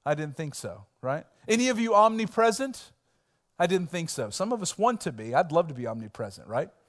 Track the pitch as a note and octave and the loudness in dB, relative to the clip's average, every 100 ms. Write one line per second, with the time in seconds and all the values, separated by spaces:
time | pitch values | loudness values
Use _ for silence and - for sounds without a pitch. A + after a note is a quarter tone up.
0 | D3+ D3+ D3+ C#3 D#3 - G#2 F#2 G2+ _ | -2 -2 -4 -6 -8 -8 -12 -12 -18 _
1 | B2+ D3 - _ - A3+ B3+ A3+ A3+ G#3 | -4 -4 -8 _ 0 2 2 0 4 6
2 | A3 A3+ G#3+ - A3+ A3 C4+ B3 - _ | 6 4 -2 4 4 4 -6 -8 -18 _
3 | _ _ _ _ _ - F3 F#3 F3 F3 | _ _ _ _ _ -2 2 2 0 -6
4 | E3 - G#2+ - G3 A#3+ F#3 - A3+ A#3+ | -6 -6 -6 -4 -4 -2 -4 0 0 0
5 | F3 A2+ A2+ C3 F3 D#3+ D#3+ B2+ A#2 A2+ | -6 -8 0 0 2 0 0 -4 -6 -8
6 | A2 - G#2+ - B1+ A#2 D#3+ _ | -10 -10 -10 -10 -6 -4 -4 _